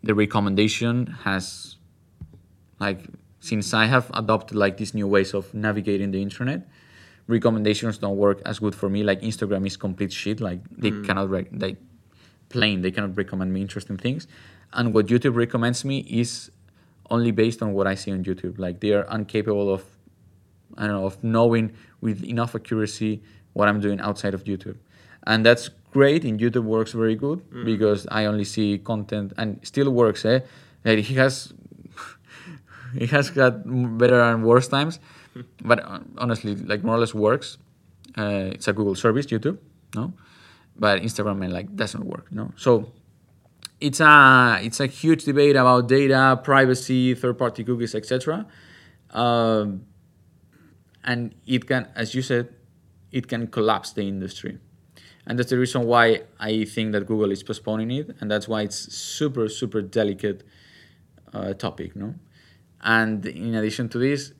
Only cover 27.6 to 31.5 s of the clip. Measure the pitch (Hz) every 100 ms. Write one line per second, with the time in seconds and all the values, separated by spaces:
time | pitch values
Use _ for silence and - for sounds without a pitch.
27.6 | 117 107 107 101 - 110 107 104 101 -
28.6 | 104 101 101 110 101 107 101 - 110 101
29.6 | - - 139 123 113 101 110 127 127 -
30.6 | - _ 113 110 104 131 131 131 -